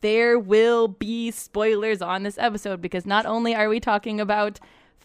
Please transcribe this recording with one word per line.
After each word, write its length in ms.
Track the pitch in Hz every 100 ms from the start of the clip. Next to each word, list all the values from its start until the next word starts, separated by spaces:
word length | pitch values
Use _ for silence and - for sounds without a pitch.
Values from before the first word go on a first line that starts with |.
there 360 | 214 220 240 240
will 480 | 190 214 233 233 226
be 420 | 190 208 233 233
spoilers 680 | - - 208 220 208 220 208
on 220 | 175 185
this 140 | 202 -
episode 420 | 240 208 202 185
because 240 | 175 180 196
not 200 | 208 226
only 260 | 226 233 226
are 140 | 214
we 100 | 214
talking 400 | - 208 220 214
about 400 | 208 208 208 208 - _ _ _